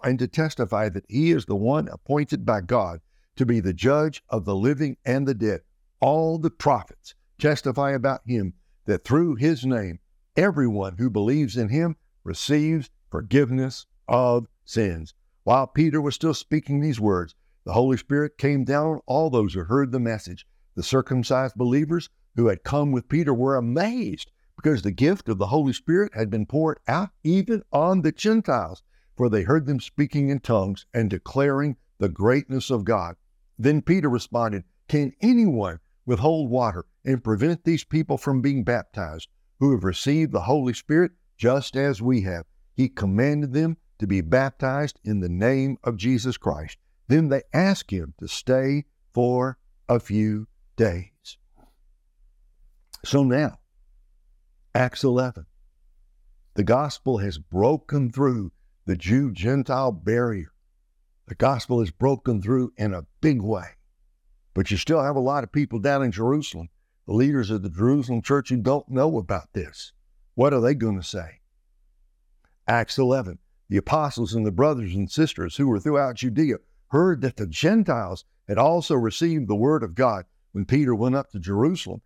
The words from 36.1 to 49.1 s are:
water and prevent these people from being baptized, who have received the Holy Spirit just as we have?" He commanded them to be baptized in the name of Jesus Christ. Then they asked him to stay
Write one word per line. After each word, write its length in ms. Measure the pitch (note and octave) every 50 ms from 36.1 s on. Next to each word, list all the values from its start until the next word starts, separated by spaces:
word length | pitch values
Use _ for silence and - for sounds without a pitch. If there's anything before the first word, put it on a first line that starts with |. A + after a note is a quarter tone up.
| B2 F2 A#2 D#3+ E3 D#3+ C#3+ A2+
water 360 | A#2+ B2+ A#2+ G#2+ F2 F2 - _ _ _ -
and 200 | C3 C3+ A#2+ -
prevent 400 | A2 A2 G2+ C3 E3 E3+ - -
these 200 | E3 E3 D3 -
people 320 | - D3 D#3+ D#3 - -
from 240 | - - C#3+ C3+ B2+
being 220 | A#2+ C#3+ C#3 C3
baptized, 680 | G2+ B2 A#2+ A2 - _ - G#2+ F2+ D#2 D#2 D#2+ - - _ _ _ _ _ -
who 140 | C3+ C#3+
have 120 | C3 F#2+ F2+
received 480 | F#2+ F2 - - - D3 D#3+ D#3+ -
the 100 | - F#2+
Holy 300 | E2+ A#2 C#3 D3+ B2+ B2+
Spirit 400 | A#2 - - - D3+ E3 F3+ F3+ - _ _ _ _
just 400 | - A2+ A#2+ C3 C#3 B2+ - -
as 240 | C3+ C#3 C#3+ C3 G2
we 220 | A#2 B2+ C3 A2+
have?" 240 | F#2+ F#2+ F2 E2+ - _ _ _ _ _ _
He 140 | - C3 B2+
commanded 640 | - - G#2 F#2+ F#2+ G#2+ C3 D3 D3 D3 D3 C3
them 240 | B2+ D3+ D#3+ E3 D#3+ - _ _ _ -
to 80 | G#2+
be 140 | F#2+ G2 F#2
baptized 800 | D#2+ D#2+ C3 C3 C3+ C3+ - - C#3 C3 C3+ C#3+ D3+ C3+ - _ -
in 160 | G#2+ G#2+ G2
the 80 | F2+ F2
name 500 | F2 F2+ G#2+ B2 C3+ C3+ C3+ C#3 C3 - -
of 120 | B2 A#2
Jesus 400 | F2+ G2 B2 C3 A2+ A2 B2+ A#2+
Christ. 420 | - - G2 D2 D2+ D#2 - - - _ _ _ _ _ -
Then 200 | C#3 D#3+ D#3+ C#3+
they 140 | C#3 C3+ - _
asked 380 | - D#3 F#3 G3 F#3+ - - -
him 240 | G2 F2+ D#2+ D2 - -
to 100 | - -
stay 580 | - - - C3 B2+ C3 C3+ C3+ C#3 D3 C#3+ _ _ _ _ _